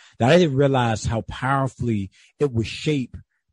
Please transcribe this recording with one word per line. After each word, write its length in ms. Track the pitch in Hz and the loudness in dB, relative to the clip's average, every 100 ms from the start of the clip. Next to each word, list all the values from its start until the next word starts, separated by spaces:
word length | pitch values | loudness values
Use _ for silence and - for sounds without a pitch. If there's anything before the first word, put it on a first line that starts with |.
| - - | -20 0
That 100 | 120 | 4
I 80 | 175 | 6
didn't 200 | 170 131 | 4 2
realize 480 | 139 131 120 107 - | 2 2 0 -2 -2
how 160 | 113 | -4
powerfully 880 | - - 127 139 135 - 123 107 95 - _ - | -6 -6 -2 0 -2 -4 -4 -2 -4 -12 _ -4
it 120 | 147 | -2
would 160 | 117 107 | -2 -4
shape 480 | - 151 147 120 - - _ _ | -4 -4 -2 -4 -12 -20 _ _